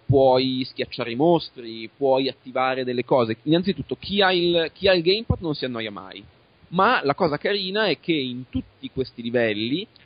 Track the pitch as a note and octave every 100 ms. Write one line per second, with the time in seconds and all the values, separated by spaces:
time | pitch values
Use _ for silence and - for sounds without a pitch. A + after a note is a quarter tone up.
0 | - C3+ C3+ B2+ C3 B2+ B2+ - A#2+ -
1 | A#2+ A#2 E3 E3 - C3 A#2 A2+ A2 _
2 | C3+ C3 C3+ - C3 B2+ C3 C3 B2 B2
3 | B2 C#3 A2+ A2+ D3+ E3 F#3+ D#3 - -
4 | - G3 F#3 F3+ F3 E3+ D#3+ - F#3+ F#3
5 | E3 G#3 A#3 - E3+ D3 C3 A#2 A2 G2
6 | F#2+ G2 A2 _ _ _ _ F3 G#3 B3+
7 | C#3 C#3+ F3 D3 - G3+ F#3 G#3 G#3 C#3+
8 | - D#3 C3 B2 B2+ C3 - _ C3+ -
9 | B2+ - A#2 A#2+ A2+ G#2 A2+ E3 G#3+ _